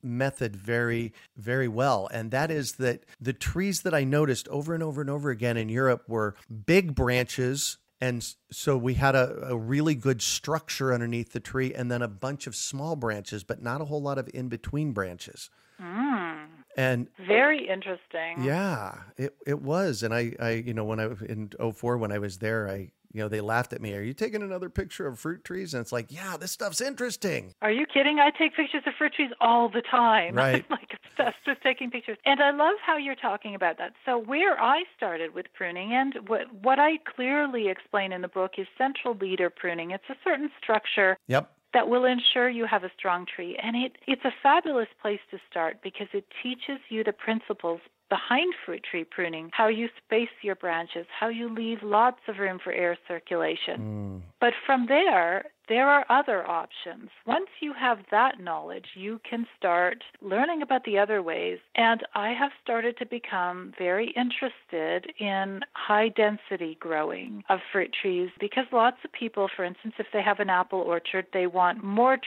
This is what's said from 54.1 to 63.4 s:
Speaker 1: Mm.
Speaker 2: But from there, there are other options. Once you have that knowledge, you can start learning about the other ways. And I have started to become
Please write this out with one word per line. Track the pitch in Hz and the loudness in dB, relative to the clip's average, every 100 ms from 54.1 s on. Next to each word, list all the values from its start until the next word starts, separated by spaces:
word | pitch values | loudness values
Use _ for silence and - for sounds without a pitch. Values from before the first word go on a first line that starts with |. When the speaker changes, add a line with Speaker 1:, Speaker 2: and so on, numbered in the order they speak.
| 95 | -10
Speaker 1:
Mm. | 90 _ | -14 _
Speaker 2:
But | 240 - | 2 2
from | - 269 240 | 2 2 6
there, | 277 370 208 170 185 302 _ - | 4 6 4 4 0 -4 _ -2
there | 226 269 | 4 6
are | 285 - | 6 6
other | 254 294 202 170 | 4 4 0 0
options. | 170 170 - - 165 208 - - | -2 -4 -10 -12 -14 -18 -16 -2
Once | 269 381 - | -2 -2 -8
you | 302 | -8
have | 254 254 233 196 | -2 0 0 2
that | 208 254 - | 4 4 2
knowledge, | 185 160 156 190 180 | -6 -6 -6 -12 -14
you | 190 190 226 - | -12 -10 -10 -8
can | 233 233 - | -6 -6 -2
start | 190 175 180 226 - - | 0 4 2 0 -12 -14
learning | 202 190 285 330 | -4 0 2 0
about | 285 262 | 0 0
the | 247 196 | 2 2
other | 208 214 | 4 2
ways. | 170 160 175 - _ | 0 -4 -4 -6 _
And | - 226 226 - | 2 4 4 0
I | - 208 | -4 -2
have | 240 277 - | -2 -2 -4
started | - 233 233 233 | -4 0 0 -4
to | 240 | -8
become | 240 - 190 | -8 -4 -2